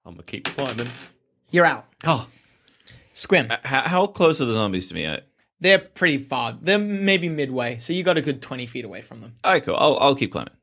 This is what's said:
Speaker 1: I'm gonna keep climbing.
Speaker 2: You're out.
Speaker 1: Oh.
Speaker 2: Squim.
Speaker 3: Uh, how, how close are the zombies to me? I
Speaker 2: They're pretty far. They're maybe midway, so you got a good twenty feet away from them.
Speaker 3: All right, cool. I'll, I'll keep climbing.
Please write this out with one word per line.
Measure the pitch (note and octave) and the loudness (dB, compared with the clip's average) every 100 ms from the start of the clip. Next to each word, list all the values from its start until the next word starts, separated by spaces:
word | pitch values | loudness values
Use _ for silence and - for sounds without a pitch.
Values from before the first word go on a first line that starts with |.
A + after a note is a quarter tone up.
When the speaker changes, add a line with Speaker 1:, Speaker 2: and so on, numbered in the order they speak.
| - | -20
Speaker 1:
I'm | |
gonna | F2 | -20
keep | E2+ G2 - | -12 -10 -8
climbing. | - C#3 A2+ A#2+ - - _ _ _ _ | -6 -6 -6 -8 -10 -20 _ _ _ _
Speaker 2:
You're | F3 E3+ | 2 4
out. | B2 - _ | 2 -10 _
Speaker 1:
Oh. | D#3 C3+ A#2+ _ _ _ _ _ _ - _ - | -2 -2 -2 _ _ _ _ _ _ -20 _ -10
Speaker 2:
Squim. | - F#3 A2+ | 2 2 2
Speaker 3:
Uh, | A#2 | -4
how, | C#3 C3+ D3+ | 0 0 2
how | F3+ G3+ | 2 0
close | - E3 D#3 | 2 2 2
are | B2+ | 0
the | |
zombies | A2 G#2 F#2 F2+ | 0 0 -2 -4
to | |
me? | E2+ D#2 | -6 -6
I | D2 - _ _ - | -6 -10 _ _ -2
Speaker 2:
They're | F#3 F#3+ | 4 4
pretty | - - F3 C#3 | 2 -2 0 0
far. | C#3 C3 A#2 A#2 | -2 -4 -4 -4
They're | D#3+ G#3 | 0 0
maybe | G#3 G3+ G3 F#3+ E3+ | 0 -2 2 2 0
midway, | D#3 C3+ B2+ A#2+ A#2+ | -4 -4 -2 -4 -6
so | - | -6
you | F3 | -2
got | F3+ E3 | 2 0
a | |
good | C#3 C3 | 0 -6
twenty | - C3 A#2+ | -8 -10 -10
feet | B2+ G#2+ | -10 -10
away | F#2 | -12
from | - A#2 | -16 -20
them. | A2 - | -20 -6
Speaker 3:
All | - | 2
right, | F3 | 2
cool. | - E2 | 2 2
I'll, | D3+ - | 4 6
I'll | C#3+ C#3 | 4 4
keep | G#2+ | 0
climbing. | D2+ A#1+ _ | -4 -8 _